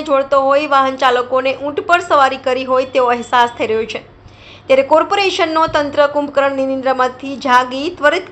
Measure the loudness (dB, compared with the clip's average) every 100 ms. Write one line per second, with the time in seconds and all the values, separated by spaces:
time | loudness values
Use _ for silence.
0 | 0 0 2 0 2 2 2 2 2 0
1 | 0 0 0 -2 -2 -4 -6 -6 0 0
2 | 2 4 4 2 -2 -2 0 -2 0 0
3 | 0 0 0 0 0 0 -4 -2 -4 -10
4 | -14 -20 -20 -20 -20 -12 0 2 4 2
5 | 2 0 0 0 -2 0 0 0 -2 0
6 | 0 0 -2 0 0 -2 -4 -2 -2 0
7 | -2 -4 -12 -8 2 2 2 -4 -8 -2
8 | 0 0 0